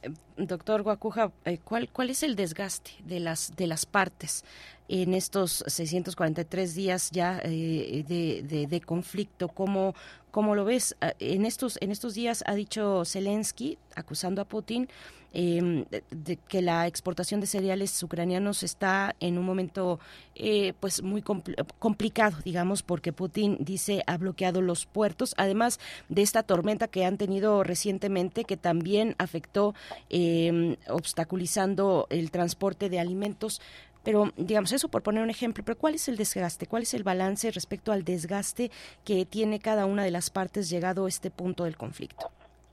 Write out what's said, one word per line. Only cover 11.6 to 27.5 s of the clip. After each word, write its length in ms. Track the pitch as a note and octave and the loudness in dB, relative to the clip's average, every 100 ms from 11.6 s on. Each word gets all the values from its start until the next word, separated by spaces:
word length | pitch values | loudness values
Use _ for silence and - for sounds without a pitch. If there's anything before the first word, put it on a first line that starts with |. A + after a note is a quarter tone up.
| B3 - | -4 -2
en 100 | F#3 | -4
estos 220 | G#3 A#3+ | -4 -6
días 300 | G3+ A#3 A3+ - | -2 -2 -2 -2
ha 80 | |
dicho 520 | G3+ G#3 A3 G#3 F#3+ E3+ | -2 -2 -2 2 2 0
Zelensky, 720 | G3 G3 G#3+ G#3+ - B3 - _ - | -2 0 0 -2 -4 -6 -6 _ -12
acusando 460 | - D3+ F3+ G3 | -8 -6 -2 -2
a 40 | G3+ | -4
Putin, 420 | G#3+ - A#3 B3+ - - - - | -6 -4 -2 -2 -6 -20 -20 -10
em, 500 | - F3 E3+ F3 D#3+ - | 0 2 4 4 2 0
de, 180 | G#2 - | -6 -8
de 260 | D#3+ D3+ E3 | -10 -6 -8
que 240 | - F#3+ | -4 0
la 240 | F3 E3 E3+ | 2 2 2
exportación 560 | E3 F#3 F3+ F3+ G#3 | -2 -4 -4 -2 -2
de 60 | G3+ | -2
cereales 540 | G3+ F#3+ F#3+ G3 - | 0 0 0 -2 -2
ucranianos 580 | F3 E3+ F3 F3+ G3+ G3+ | -4 -2 0 2 0 -2
está 540 | F3 - F#3+ F#3+ G3 - | -4 -2 2 2 0 -2
en 200 | F3 F3 | 0 0
un 60 | F#3 | 0
momento, 540 | F#3 F#3 G3 F3+ E3 - - - - | 0 -2 -2 -2 -2 -6 -20 -20 -4
eh, 380 | G#3+ G#3 F#3+ F#3+ | 2 4 2 0
pues 220 | G3 - | -2 -2
muy 220 | F#3 G#3 | -2 -2
compl-, 320 | - G3 - - E3+ - | -2 -4 -2 -4 -4 0
complicado, 580 | A3+ G#3 G#3 - G#3+ D#3 F3+ | 0 2 0 4 2 2 -2
digamos, 380 | F3 F3+ G3 | 0 0 0
porque 280 | - F3 G3+ | -2 -2 -2
Putin, 460 | D#3 F#3 - G#3 G3 | -4 -4 0 2 2
dice, 440 | D3+ F#3+ - G3 - | -2 -2 0 0 0
ha 120 | E3 | 0
bloqueado 440 | F#3+ E3+ F#3 F3+ | -2 0 0 2
los 240 | F3+ F3 - | 2 0 -2
puertos, 480 | G#3 G#3 - C4 - | 0 0 0 -2 2
además 420 | G3 G3+ A#3+ - - - - | 2 4 2 0 -8 -16 -2
de 120 | E3+ | 4
esta 220 | G#3 A3+ | 4 4
tormenta 440 | G#3+ F3 F#3 G#3+ A3+ | 4 4 4 2 0
que 180 | F#3+ F3+ | 2 2
han 120 | G3 | 2
tenido 460 | G3+ G3 G#3+ | 0 2 4